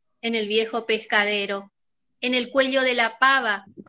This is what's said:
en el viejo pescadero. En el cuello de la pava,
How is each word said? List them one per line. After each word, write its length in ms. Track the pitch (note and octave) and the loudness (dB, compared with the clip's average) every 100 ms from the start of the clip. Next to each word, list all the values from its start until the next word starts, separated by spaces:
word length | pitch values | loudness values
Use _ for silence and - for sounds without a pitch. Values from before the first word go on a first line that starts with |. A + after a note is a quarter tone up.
| _ _ | _ _
en 120 | A#3 | -4
el 120 | A3+ G#3 | -4 0
viejo 400 | G#3+ A3 A#3 A3 | 0 0 -4 -2
pescadero. 880 | A3 - G#3+ G#3 G#3 G3+ G3 G3 _ _ _ _ _ | -4 0 0 0 -2 -4 -6 -8 _ _ _ _ _
En 140 | B3 | -2
el 160 | B3+ B3 | -2 0
cuello 320 | C4+ C4 C4+ | 0 2 2
de 120 | B3+ | 0
la 240 | A#3+ A3+ A3+ | 2 0 2
pava, 460 | C4 C4+ A#3 G3+ - - | 4 4 0 -4 -8 -20